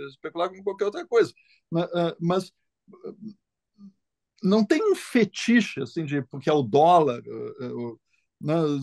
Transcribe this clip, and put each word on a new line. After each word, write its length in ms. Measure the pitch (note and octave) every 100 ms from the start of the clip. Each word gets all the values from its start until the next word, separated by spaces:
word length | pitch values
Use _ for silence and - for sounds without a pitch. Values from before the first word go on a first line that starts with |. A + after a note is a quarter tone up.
| C#3+
especular 420 | C#3 D#3 E3 F#3
com 120 | F#3+
qualquer 240 | G3 F#3+ G3+
outra 200 | D4+ E4+
coisa, 260 | A#3 F#3+ - _ _ _
né, 100 | E3 F3
eh, 220 | F3 E3+ -
mas, 320 | E3+ F#3 F#3 _ _ _ _ - F2+
eh, 60 | - A2 - _ _ _ _ G3+ _ _ _ _ _
não 220 | F#3 G#3+
tem 180 | G#3 D#4 A4
um 40 |
fetiche, 880 | F#4 - B3 G3+ - - A#3 - -
assim, 220 | - E3+
de 180 | D3+ C#3+
porque 260 | C3+ C#3 D#3
é 40 |
o 100 | D3+
dólar, 600 | A#2 C3+ D#3+ F3 D3 A#2+ -
eh, 400 | A2+ A#2 - B2
eh, 60 |
o, 260 | B2 A#2+ A2+ _ _ _ -
né, 140 | D3 E3 D3+ C#3+